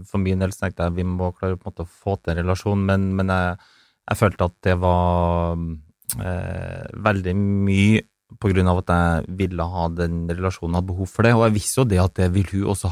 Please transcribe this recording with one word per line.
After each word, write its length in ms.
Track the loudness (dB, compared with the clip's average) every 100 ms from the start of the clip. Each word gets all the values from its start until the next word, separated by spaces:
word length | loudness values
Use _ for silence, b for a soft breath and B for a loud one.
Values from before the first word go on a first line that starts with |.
| -6
for 140 | -2
min 160 | 0 0
del 140 | 0 -2
så 80 |
tenkte 220 | -6 -2 -2
jeg, 80 | -2
vi 80 |
må 240 | -2 -2 -4
klare 240 | -2 -4 -4
på 80 | -8
en 40 |
måte 100 | -12
å 60 | -12
få 260 | _ -4 -4
til 160 | -2
en 80 | -2
relasjon, 460 | 0 -2 0 0 2
men, 220 | 2 2
men 140 | 0 0
jeg, 300 | 0 0 -4 b b b b -6
jeg 120 | 0
følte 260 | 0 2 -4
at 80 | 0
det 160 | 0 2
var, 800 | 2 2 2 2 2 0 -2 -4 -6 -10 -14 _ -12
eh, 720 | -8 -6 -6 -6 -8 -10 -12 -12 -4
veldig 400 | 0 0 0 0
mye 720 | 0 2 2 4 6 4 0 _ _ -4
på 140 | 0
grunn 160 | 2 2
av 120 | 2
at 80 | 2
jeg 440 | 2 2 0 -2 -4
ville 280 | -4 -2
ha 200 | -4 -2 -4
den 360 | -2 -2 -2 -4
relasjonen, 480 | -2 -4 -4 -2 -2
hadde 140 | -2
behov 180 | -4 -6
for 160 | 2
det, 100 | 4 6
og 80 | 4
jeg 80 | 2
visste 260 | -2 0
jo 40 | 2
det 120 | 4
at 160 | 2 2
det 160 | 0
vil 160 | 2 0
hun 220 | -2 -2
også 180 | -2 -2